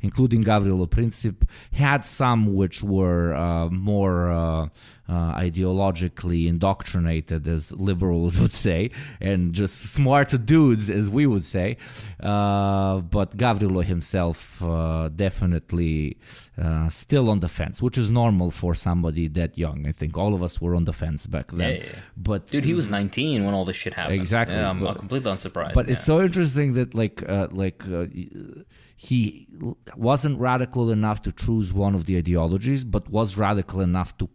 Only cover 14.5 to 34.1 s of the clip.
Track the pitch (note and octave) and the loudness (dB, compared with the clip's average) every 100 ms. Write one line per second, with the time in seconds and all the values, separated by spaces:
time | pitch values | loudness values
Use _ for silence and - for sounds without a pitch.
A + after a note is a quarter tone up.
14.5 | - F2 E2 E2 D#2+ D#2+ D#2+ G2 - F#2 | -8 -2 0 0 0 -4 -2 -2 0 0
15.5 | E2+ - F2 E2+ D#2 D2+ - - - - | 0 -2 -2 0 0 -2 -6 -18 -20 -18
16.5 | - E2 D#2+ D#2+ - - C#3+ A#2+ G#2 E2+ | -4 -2 0 -2 -4 0 2 4 2 0
17.5 | - D2+ - B2 B2+ G#2+ A#2 A#2 G2 F2 | -4 -8 -2 -2 0 2 2 4 2 0
18.5 | - F2+ E2 - F2 E2+ D#2 E2 D#2 E2 | -2 -2 -2 0 0 0 -2 -2 -2 -4
19.5 | - E2 D2 D2 D#2 D#2 E2 G2+ G2+ F2 | -2 -6 -4 -6 -4 -6 -2 -2 0 -2
20.5 | - E2+ F2 E2+ D#2+ D#2+ D2+ - D2+ - | -4 0 0 0 -2 -6 -6 -6 -8 -6
21.5 | E2+ F2 F2 D2 - - - G2 G2+ - | -4 -2 -2 -8 -16 -16 -6 -2 -2 -2
22.5 | D3 C#3 E3+ A2+ G#2 G2+ - D3+ C3 G2+ | -2 0 0 0 -2 -2 -2 -2 0 0
23.5 | G2 F#2 F#2 - F2+ D#2 F#2+ F#2 A2+ A2+ | 0 -2 -4 -6 -6 -2 -2 0 0 0
24.5 | G2 G2+ F#2 F#2 G2 G2 C3+ B2 F#2+ F#2+ | -2 -2 -2 -4 -4 -6 -4 -2 -4 -6
25.5 | F2+ D2+ - - B2 - D#3+ F#3+ F3+ E3 | -6 0 0 0 -2 2 4 4 2 0
26.5 | C3 C#3+ B2 B2 A2+ A2 - - G2 F#2+ | 2 0 0 0 0 -2 -4 -4 -2 -2
27.5 | F#2 F#2+ - F#2+ F2 F2 - F2+ - - | -2 -4 -4 -8 -6 -6 -8 -12 -14 -16
28.5 | - - - - _ - B2+ G#2 C2 - | -18 -20 -20 -20 _ -2 0 0 -4 -20
29.5 | - - - - - A2+ C#3 D3 C3+ B2 | -12 -10 -10 -16 -2 0 2 0 0 0
30.5 | B2+ B2 B2 A#2 G#2+ G#2+ G#2+ - - - | 0 -2 0 0 2 0 -2 -6 -4 -2
31.5 | A2+ G2 F#2+ G2 G2 E2 F2+ E2 E2+ E2 | 0 0 0 2 0 0 0 2 2 2
32.5 | F#2+ A#2 C#3 B2 G2+ - G#2+ A2+ F#2+ G2+ | 0 0 -2 -2 -4 -2 -2 -2 0 0
33.5 | G#2 F#2 F#2+ F#2 F2+ F2+ | 0 -2 -2 0 0 -2